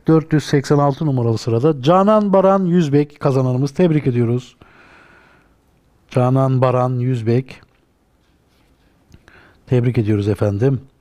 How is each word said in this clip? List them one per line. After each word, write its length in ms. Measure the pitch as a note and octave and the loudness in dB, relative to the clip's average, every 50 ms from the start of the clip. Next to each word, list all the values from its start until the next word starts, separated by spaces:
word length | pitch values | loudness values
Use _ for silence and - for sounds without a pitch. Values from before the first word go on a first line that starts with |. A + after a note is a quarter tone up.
| - - | -2 0
dört 240 | D#3+ D#3+ D3+ D#3+ | 2 2 2 0
yüz 120 | D#3 D3 - | -2 -2 -2
seksen 340 | - - C#3+ C3+ - D3+ C#3+ | 0 -2 -2 0 0 0 0
altı 280 | C#3+ C#3+ C3+ - E3 | 0 0 -2 -2 -4
numaralı 320 | D3+ C3+ B2+ A#2 A#2 A2+ G#2+ | -4 -2 -2 0 -2 -2 -2
sırada 440 | - A#2+ A2+ A#2 B2+ D#3+ D#3 C3+ | -2 -2 -2 0 0 0 -2 0
Canan 500 | A#2+ D3 F3 F#3 G3 G#3 A3 G#3+ G#3 G3+ | 0 2 2 4 4 2 2 2 2 2
Baran 320 | F#3 F#3+ F#3 F#3+ G3 G3 F#3+ | 2 2 4 4 2 2 0
Yüzbek 560 | E3+ E3+ F3+ E3 C#3+ C3+ D3 D3 D3 - - | 0 2 0 2 2 2 0 0 -2 -4 -6
kazananımız. 540 | - D3 C3 C3+ C3 B2+ B2+ B2+ C#3 C#3 - | -2 -2 0 0 0 0 -2 -2 -4 -4 -2
Tebrik 320 | - - E3 D#3 D3+ - | 0 0 2 2 0 0
ediyoruz. 500 | C#3+ A#2+ A#2+ A#2+ A2+ A#2+ B2 - - - _ - _ _ - - - - - - _ _ _ _ _ _ _ _ _ _ _ _ _ _ _ _ _ _ _ _ - | -2 -2 0 0 0 -2 -4 -6 -10 -20 _ -20 _ _ -20 -20 -20 -20 -20 -20 _ _ _ _ _ _ _ _ _ _ _ _ _ _ _ _ _ _ _ _ -6
Canan 500 | - B2+ B2 B2+ C3 C3+ C3+ C3 C3 B2+ | -2 -2 0 0 0 0 0 0 0 0
Baran 380 | B2+ B2+ B2 B2 B2+ B2+ C3 B2 | 0 0 0 0 -2 -2 -4 -4
Yüzbek. 640 | B2 B2+ C3 A#2+ A2 A2 A#2 B2+ C3+ - - - - _ _ _ _ _ _ _ _ _ _ _ _ _ _ _ _ _ _ _ _ _ _ _ _ _ _ _ _ _ - - _ _ - - - _ _ _ _ | -4 -4 -4 -4 -2 0 0 0 -2 -4 -12 -20 -20 _ _ _ _ _ _ _ _ _ _ _ _ _ _ _ _ _ _ _ _ _ _ _ _ _ _ _ _ _ -20 -20 _ _ -20 -20 -20 _ _ _ _
Tebrik 320 | - C3 B2 A#2+ B2+ A2+ A#2+ | -2 0 0 0 0 0 0
ediyoruz 300 | G#2+ G#2 A2 G2+ G2+ G#2+ | 0 0 0 0 0 -2
efendim. 520 | G2+ - G#2+ G#2 G2+ G2 A#2+ C#3 C#3 A#2 - - _ _ | -2 -2 -2 -2 -2 0 0 0 -2 -2 -6 -12 _ _